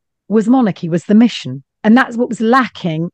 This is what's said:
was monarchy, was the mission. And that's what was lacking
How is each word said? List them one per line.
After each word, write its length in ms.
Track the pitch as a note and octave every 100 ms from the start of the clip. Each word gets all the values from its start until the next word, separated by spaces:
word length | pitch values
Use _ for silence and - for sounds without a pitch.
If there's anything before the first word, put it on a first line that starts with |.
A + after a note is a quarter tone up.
| _ _ _
was 200 | G#3 G#3
monarchy, 400 | C4 A3+ - F3
was 180 | E3 -
the 80 |
mission. 500 | G#3 A#3+ - C3+ C3 - _
And 120 | G#3+
that's 220 | A#3 C4 A#3
what 140 | B3
was 100 | A3+
lacking 720 | A3+ B3+ A3+ - F3+ D#3 E3+